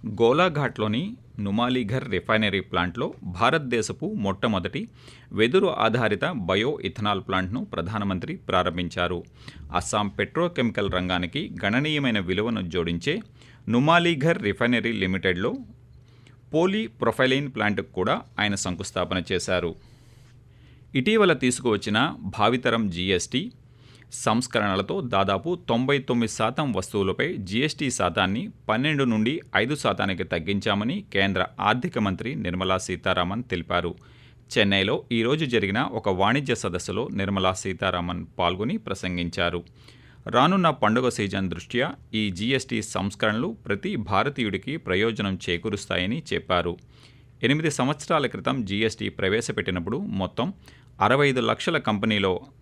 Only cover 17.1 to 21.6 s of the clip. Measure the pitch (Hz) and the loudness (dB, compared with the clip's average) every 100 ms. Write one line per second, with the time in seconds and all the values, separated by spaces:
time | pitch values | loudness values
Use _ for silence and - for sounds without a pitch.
17.1 | - 131 135 143 120 104 101 - - 95 | 2 2 2 -2 -2 0 0 -4 -2 0
18.1 | 143 - - 104 98 95 87 95 - 87 | 0 -4 -2 -2 0 -2 -4 -6 -4 -2
19.1 | 92 82 92 - 92 85 80 - - - | -2 -2 -2 0 0 -2 -8 -18 -20 -20
20.1 | - - - - - - - - 139 131 | -20 -20 -20 -20 -20 -20 -20 -4 0 4
21.1 | 220 196 156 127 120 | 6 6 4 2 2